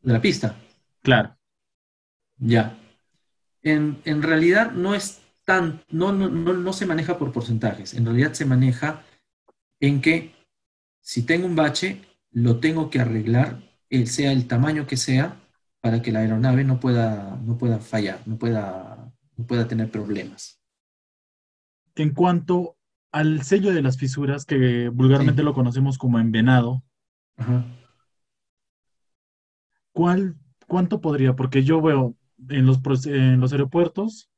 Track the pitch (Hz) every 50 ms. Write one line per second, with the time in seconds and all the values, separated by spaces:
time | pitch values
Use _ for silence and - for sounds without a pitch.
0 | _ 127 117 113 113 202 165 - - 107 - - - _ _ _ _ _ _ _
1 | _ - 127 113 104 - - _ _ _ _ _ _ _ _ _ _ _ _ _
2 | _ _ _ _ _ _ _ _ 127 113 117 117 110 110 - - - _ _ _
3 | _ _ _ _ _ _ _ _ _ _ _ _ _ 151 156 151 151 151 143 -
4 | - - 151 151 147 156 165 156 160 175 185 208 233 226 - 180 175 196 202 202
5 | 190 - - - _ _ _ _ _ - 190 185 175 165 156 160 _ _ - 160
6 | 180 196 202 196 196 185 - 165 165 175 185 185 180 185 190 - 202 185 160 160
7 | 156 170 175 - 147 131 - 120 110 - 117 110 117 110 98 98 98 - - 117
8 | 117 117 117 120 139 156 151 - 151 135 131 123 131 135 123 123 - 147 156 -
9 | - _ _ _ _ _ _ _ _ _ _ _ _ _ _ _ - 139 143 139
10 | 131 156 160 165 165 - _ _ _ _ _ _ _ _ _ _ _ _ _ _
11 | _ - - 123 120 - 160 170 180 180 175 156 156 147 143 - - 190 196 190
12 | - _ _ _ _ _ _ 120 120 120 117 120 156 156 160 160 156 135 - 131
13 | 123 113 113 110 107 113 117 120 127 - - - - _ _ _ _ _ - 131
14 | 120 113 - - 143 139 135 131 123 - 127 120 127 151 156 151 143 131 139 127
15 | - - 131 127 143 175 196 - _ _ _ _ _ _ _ _ - 117 110 117
16 | 117 - 107 110 110 110 110 113 120 131 127 127 139 135 131 123 - 131 123 120
17 | 117 110 107 104 98 98 98 131 120 113 120 117 127 120 113 110 - - - 110
18 | 104 101 95 90 - - 113 110 - 117 117 110 101 98 92 92 92 95 - 113
19 | 117 120 - _ _ _ _ - 117 - 123 120 113 117 - 113 113 110 - 110
20 | 104 101 104 98 - - - - - - _ _ _ _ _ _ _ _ _ _
21 | _ _ _ _ _ _ _ _ _ _ _ _ _ _ _ _ _ _ _ -
22 | 156 151 147 - 175 180 175 175 170 - 185 180 175 170 - _ _ _ _ _
23 | _ _ - 147 156 156 156 156 135 - 190 202 190 202 185 165 143 131 127 131
24 | 143 131 131 147 143 139 139 139 135 - 151 135 127 127 120 120 120 120 120 123
25 | 127 131 135 135 135 127 - 131 151 147 139 131 127 123 117 135 135 139 135 131
26 | - 127 117 117 113 113 110 113 113 127 131 123 120 117 127 131 - _ _ _
27 | _ _ _ _ _ _ _ - 120 120 123 123 120 - - - _ _ _ _
28 | _ _ _ _ _ _ _ _ _ _ _ _ _ _ _ _ _ _ _ _
29 | _ _ _ _ _ _ _ _ _ _ _ _ _ _ _ _ _ _ _ -
30 | 170 175 180 185 196 190 160 - _ _ _ _ _ _ - 180 185 180 - -
31 | - 160 147 143 131 131 127 - 131 131 - 139 135 135 160 160 156 160 151 135
32 | 131 123 120 _ _ _ _ _ 131 127 139 - 131 131 131 131 - 139 139 131
33 | 131 151 143 135 131 131 127 127 127 127 139 135 139 135 - 170 175 165 - -
34 | 196 220 - - - _ _